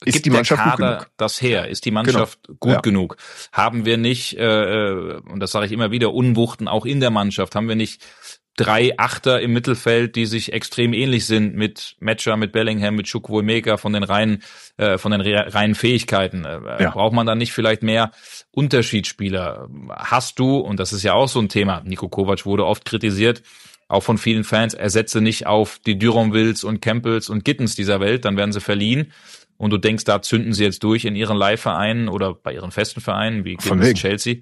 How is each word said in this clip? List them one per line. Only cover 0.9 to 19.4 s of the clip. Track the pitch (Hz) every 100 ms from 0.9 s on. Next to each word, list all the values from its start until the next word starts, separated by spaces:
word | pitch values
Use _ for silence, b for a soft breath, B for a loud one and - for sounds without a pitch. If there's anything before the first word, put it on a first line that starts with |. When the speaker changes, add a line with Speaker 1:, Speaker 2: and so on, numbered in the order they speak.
| 110
Speaker 1:
genug? | - -
Speaker 2:
das | 110 -
her? | 127 113 -
Ist | - 120
die |
Speaker 1:
Genau. | 107
Speaker 2:
Mannschaft | 123 117 110 - - -
gut | 120
Speaker 1:
Ja. | 123
Speaker 2:
genug? | 110 98 87 - B B B
Haben | - 104 117 110
wir | 117
nicht, | 117 127 - -
äh, |
äh, | 117 107 95 110 104 95 87 76
und | - 101
das | 95
sage | 107 101
ich |
immer | 110 110
wieder, | 120 110
Unwuchten | 127 127 113 117 - 104
auch | 107 120
in | 139
der | 127
Mannschaft? | 107 101 98 95 104
Haben | 113
wir | 110
nicht | 107 - B B B B _ -
drei | 117 110 123 -
Achter | 120 - 131 123
im | 120
Mittelfeld, | 117 127 120 120 117 120 117
die | 110
sich | 113 107
extrem | 113 - - 120
ähnlich | 113 135 120 107
sind | 110 107 -
mit | 107 - - -
Metscher, | 110 110 - 110
mit | 107
Bellingham, | 110 110 107 104 107
mit | 101
Chukwuemeka | 117 - 107 107 113 110 104
von | 107
den | 104
reinen, | 98 101 110 104 B B B -
äh, | 104 95
von | 104
den | 104
re-, | 98 104 -
reinen | 104 107 107
Fähigkeiten? | 120 123 - 101 95 92
Äh, | 76 78 53 58
Speaker 1:
Ja. | 87
Speaker 2:
braucht | 95 107
man | 117 113
dann | 113
nicht | 117
vielleicht | - 113 110
mehr | 110 110 113 B B B B
Unterschiedsspieler? | - 151 127 113 107 95 - 98 95